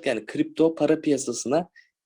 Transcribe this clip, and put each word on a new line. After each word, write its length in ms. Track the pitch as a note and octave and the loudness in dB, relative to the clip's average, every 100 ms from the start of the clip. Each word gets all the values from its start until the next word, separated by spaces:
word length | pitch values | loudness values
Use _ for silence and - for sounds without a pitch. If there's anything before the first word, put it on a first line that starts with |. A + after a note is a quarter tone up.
yani 220 | C#3+ A2 - | -2 -4 -2
kripto 480 | C#3+ D3+ - D#3+ | -4 -2 2 2
para 260 | E3 D3 D#3 | 2 2 2
piyasasına 680 | D#3 C3+ B2 A2+ A2+ D#3 F3+ - _ _ | 2 0 -2 -6 -2 -2 -2 -12 _ _